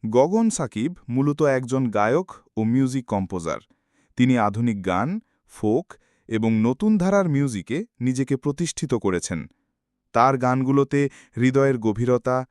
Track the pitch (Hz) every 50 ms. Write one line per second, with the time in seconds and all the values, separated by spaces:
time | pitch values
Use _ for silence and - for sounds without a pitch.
0 | - 110 107 123 135 165 190 226 226 220 - - 156 117 - 110 113 160 180 -
1 | _ - 120 131 139 147 143 143 156 143 135 131 131 120 127 131 131 120 101 104
2 | 104 110 123 165 190 - - - _ _ _ 110 110 110 117 131 135 131 127 139
3 | 123 - 110 101 95 87 95 90 82 80 67 50 _ _ _ _ _ _ _ _
4 | _ _ _ - 123 127 127 120 107 104 98 110 120 120 110 101 90 95 90 90
5 | 110 147 190 226 _ _ _ _ _ _ - - - 104 110 147 185 _ - _
6 | _ _ _ _ _ - 110 110 110 113 113 110 107 117 135 _ 208 214 220 202
7 | 175 190 202 202 196 170 147 139 143 139 113 98 85 - 113 156 220 _ _ _
8 | 123 127 127 127 135 - 139 135 - 147 143 - 175 160 - - - 147 131 113
9 | - 101 90 87 - - 92 80 - - _ _ _ _ _ _ _ _ _ _
10 | _ _ - 117 120 131 135 127 123 127 127 131 131 127 135 139 139 - - 143
11 | 143 135 - - - _ _ 117 120 131 131 139 135 139 131 120 107 113 104 113
12 | 120 120 123 120 - 127 127 127 127 _